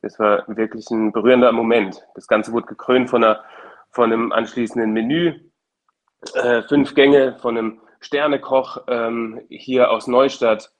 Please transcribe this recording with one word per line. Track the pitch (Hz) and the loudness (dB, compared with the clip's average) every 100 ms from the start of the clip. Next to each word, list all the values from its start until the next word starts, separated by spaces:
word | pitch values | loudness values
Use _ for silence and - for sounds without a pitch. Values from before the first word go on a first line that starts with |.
das | 107 - | -12 -2
war | 107 101 - | 0 0 -2
wirklich | 107 110 113 - | -6 -6 -6 -6
ein | 113 110 | -2 -2
berührender | 110 110 127 123 | 0 2 4 4
Moment. | 117 113 117 95 90 _ | 2 0 0 -2 -8 _
Das | - - | -20 -2
Ganze | 110 107 | -2 -2
wurde | 117 - | -6 -8
gekrönt | 107 - 127 123 | -12 0 0 2
von | 123 | 2
einer, | 113 107 - - - - _ | 2 2 -6 -20 -20 -20 _
von | - 113 | -2 0
einem | 113 113 | 0 -2
anschließenden | 113 113 - 117 120 110 | -2 -4 -6 -6 -4 -2
Menü, | 110 117 160 170 147 _ _ _ _ _ _ _ _ - 104 | -2 -2 -2 -2 -6 _ _ _ _ _ _ _ _ -10 -4
äh, | 120 120 | 0 -2
fünf | - 143 139 | 0 0 2
Gänge | - 139 143 135 - | 4 6 6 4 -2
von | 120 113 | -6 -4
einem | 113 107 _ _ | -6 -8 _ _
Sternekoch, | - 143 147 139 - 131 131 - - | -8 -4 -2 -2 -2 -2 -2 -12 -6
ähm, | 120 113 117 113 113 - | -4 -4 -4 -8 -10 -18
hier | - - 127 123 | -18 -4 2 2
aus | 110 127 | 2 2
Neustadt | 123 135 - 117 107 - | 2 2 2 0 0 -4